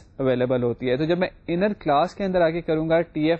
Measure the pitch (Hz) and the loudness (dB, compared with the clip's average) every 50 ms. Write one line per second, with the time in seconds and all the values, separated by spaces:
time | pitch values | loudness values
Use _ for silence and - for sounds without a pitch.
0 | - - - - 135 131 127 123 123 123 131 123 120 120 117 - 127 123 123 131 | -18 -16 -8 -4 0 0 0 2 0 0 0 0 0 -2 -2 -2 -2 -2 -2 0
1 | 156 156 175 175 185 - - - - - 170 175 196 214 208 - - 156 143 143 | 0 0 0 0 -2 -4 -6 -8 -8 -4 -2 0 0 -2 -2 -2 -2 0 2 2
2 | 165 180 - - 202 190 185 180 170 160 160 175 160 - 160 156 160 160 165 170 | 2 0 -2 -4 -4 -2 0 2 2 2 0 -2 -2 -2 -2 0 0 2 2 0
3 | 170 - - 160 151 156 165 165 | 0 0 -4 -2 0 0 0 0